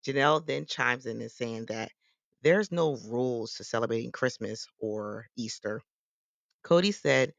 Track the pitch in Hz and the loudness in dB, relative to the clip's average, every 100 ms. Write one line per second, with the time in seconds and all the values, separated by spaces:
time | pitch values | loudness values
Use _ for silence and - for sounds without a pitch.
0 | - 139 143 156 156 139 151 - 123 123 | -2 2 6 4 2 -4 -4 -2 0 0
1 | 127 113 113 - 120 113 113 113 107 _ | -4 -8 -8 -6 -6 -6 -6 -6 -8 _
2 | _ _ _ _ 151 185 214 175 160 135 | _ _ _ _ 4 4 2 0 0 0
3 | 110 120 127 120 113 - - 113 113 113 | -4 -2 0 0 -4 -10 -4 -2 0 0
4 | 120 - 127 - 104 110 - _ 110 107 | -2 -2 -2 -2 -6 -8 -10 _ -6 -4
5 | 104 107 110 - 110 - 107 107 - _ | -6 -10 -12 -8 -8 -6 -6 -6 -10 _
6 | _ _ _ _ _ _ - 170 190 202 | _ _ _ _ _ _ 2 4 4 0
7 | 151 135 131 | 2 4 2